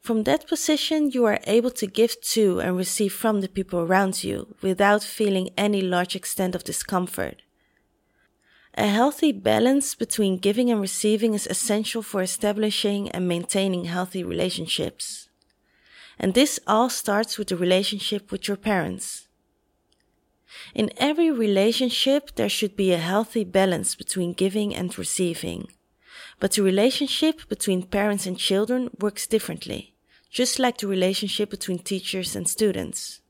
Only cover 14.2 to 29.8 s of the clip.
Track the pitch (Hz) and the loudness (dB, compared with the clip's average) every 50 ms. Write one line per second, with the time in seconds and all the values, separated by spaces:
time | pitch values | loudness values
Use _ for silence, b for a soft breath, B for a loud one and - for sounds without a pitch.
14.2 | 175 170 85 170 180 185 180 175 170 165 - - 151 - - _ - - - - | -6 -4 -2 -2 -2 -2 -2 -4 -6 -4 -4 -4 -4 -4 -6 _ -12 -12 -12 -14
15.2 | - _ _ _ _ _ _ _ B B B B B B B B B B B B | -16 _ _ _ _ _ _ _ B B B B B B B B B B B B
16.2 | - 196 185 240 277 285 - - _ - 208 220 240 254 - - - - 202 208 | -2 0 4 4 4 4 2 -4 _ 0 2 4 4 2 0 -4 -2 -2 0 0
17.2 | 226 - - - 208 - 185 170 180 180 185 185 202 202 214 202 - - 214 202 | 0 -2 -4 -8 -4 -4 -2 -2 2 4 4 4 2 0 -4 -4 -4 -4 -4 -6
18.2 | 202 _ - 196 - - 202 196 - 220 208 185 160 170 185 95 - - - - | -6 _ -10 -8 -4 -6 -6 -4 0 0 0 2 0 -2 -4 -8 -8 -10 -12 -14
19.2 | - _ _ _ _ _ _ _ _ _ _ _ _ _ _ _ _ _ _ _ | -16 _ _ _ _ _ _ _ _ _ _ _ _ _ _ _ _ _ _ _
20.2 | _ _ _ _ _ B B B B B B - 214 - - - 254 285 302 302 | _ _ _ _ _ B B B B B B -2 -2 -2 0 0 0 0 2 4
21.2 | 339 320 302 240 226 214 202 196 196 220 233 226 254 247 240 - - 269 277 294 | 2 2 4 2 2 2 4 4 4 4 4 2 0 0 0 0 2 2 2 2
22.2 | 285 - - - 226 202 - - 220 202 196 - 202 185 175 170 160 170 190 208 | 0 -4 -4 -2 -2 0 0 0 -2 -4 0 0 2 2 2 2 2 0 0 0
23.2 | 226 214 - 233 208 180 180 196 190 190 180 160 190 - - - - - - 190 | 0 0 -2 -4 -4 0 2 2 4 4 2 0 -2 -4 -4 -6 -8 -6 -4 -2
24.2 | 180 175 180 - 185 196 190 214 214 208 - - 180 175 - - - - - - | -2 -2 0 0 0 0 0 0 -2 -2 -2 -4 -4 -6 -6 -6 -6 -6 -2 0
25.2 | 190 175 165 - - - 85 87 - - - _ _ _ _ B B B B B | 0 -2 -2 -4 -6 -8 -8 -8 -10 -12 -16 _ _ _ _ B B B B B
26.2 | B B B B - 196 - - 202 190 185 196 208 262 262 - 294 269 - - | B B B B -2 0 2 2 2 4 4 6 4 4 4 2 -2 -2 0 2
27.2 | - 311 311 311 - - 214 - - - 190 185 180 185 - 202 202 214 202 202 | 2 2 2 0 -6 -10 -8 -6 -2 0 0 0 -2 -2 -2 0 0 0 0 -2
28.2 | - 190 185 165 - - 190 196 208 220 247 254 254 - - - 196 208 202 - | -4 -6 -6 -4 -2 0 2 2 2 0 0 -2 -2 -4 -6 -4 -4 -4 -4 -4
29.2 | - - - 220 - - 160 170 - - - - | -6 0 0 0 0 -2 -10 -10 -10 -10 -10 -10